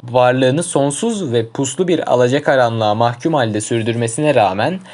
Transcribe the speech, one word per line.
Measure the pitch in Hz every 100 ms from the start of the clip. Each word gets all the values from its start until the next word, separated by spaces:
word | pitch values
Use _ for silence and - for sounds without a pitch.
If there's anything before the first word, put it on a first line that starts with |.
varlığını | 123 123 123 127 131 143
sonsuz | 170 151 139 143 233 214 160
ve | 117 113
puslu | - 139 - 185
bir | 160 -
alacakaranlığa | 123 123 139 - 135 120 113 107
mahkum | 107 120 120 165
halde | 156 113 104
sürdürmesine | - 117 110 117 117 - 151
rağmen | 131 98 95 131 185 -